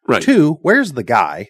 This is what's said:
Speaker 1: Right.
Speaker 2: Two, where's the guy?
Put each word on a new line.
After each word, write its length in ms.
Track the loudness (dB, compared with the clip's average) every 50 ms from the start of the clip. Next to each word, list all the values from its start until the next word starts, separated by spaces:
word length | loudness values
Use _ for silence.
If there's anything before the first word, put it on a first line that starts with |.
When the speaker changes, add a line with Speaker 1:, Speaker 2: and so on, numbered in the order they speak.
| _
Speaker 1:
Right. 160 | -2 0 0
Speaker 2:
Two, 360 | 2 2 2 4 2 2 0 -2
where's 300 | 0 0 0 0 0 -2
the 100 | -6 -10
guy? 460 | -4 0 0 0 0 -2 -4 -10 -12 -14